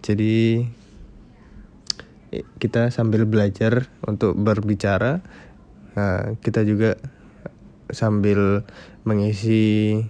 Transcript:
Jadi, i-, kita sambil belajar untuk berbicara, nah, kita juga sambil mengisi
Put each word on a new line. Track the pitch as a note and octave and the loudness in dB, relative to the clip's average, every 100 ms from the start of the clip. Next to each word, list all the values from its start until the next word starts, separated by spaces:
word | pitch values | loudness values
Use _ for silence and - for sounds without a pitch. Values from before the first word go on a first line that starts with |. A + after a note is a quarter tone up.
| - | -2
Jadi, | G#2 A2 A2 A2+ A2+ A#2+ A#2 - - - - - - - - - - - - - - - | 0 2 2 2 2 -2 -8 -20 -20 -20 -20 -20 -20 -20 -20 -20 -20 -12 -12 -12 -20 -12
i-, | - - - | -12 -12 -6
kita | A#2 A#2 A#2+ | -2 0 0
sambil | A#2+ A2+ G#2+ A2 | 0 0 2 2
belajar | G#2+ G#2 G2 A2 A#2 B2+ - - | 2 0 0 0 0 -2 -10 -8
untuk | G#2 G#2+ F#2 | -2 -2 0
berbicara, | G#2 G#2 G2+ G2+ G2+ G2 A2+ E3+ - - - - - - - - | 0 0 -2 -2 0 0 0 -2 -8 -20 -20 -20 -20 -20 -12 -4
nah, | G2+ F#2 G#2+ A2 | -2 -2 -4 -4
kita | - A2+ G#2+ | -2 0 0
juga | G#2 A2 - - - - - - - - - - | 2 0 0 -8 -16 -20 -20 -20 -20 -20 -20 -16
sambil | - A2+ G#2 G2+ G2+ G2+ G2+ G#2+ - - - - | -4 0 2 2 4 2 0 -4 -18 -20 -10 -2
mengisi | G#2 G#2 G#2 A2+ A2 A2 G#2+ G#2+ G#2+ A2 | 0 0 -2 0 2 4 2 2 0 -4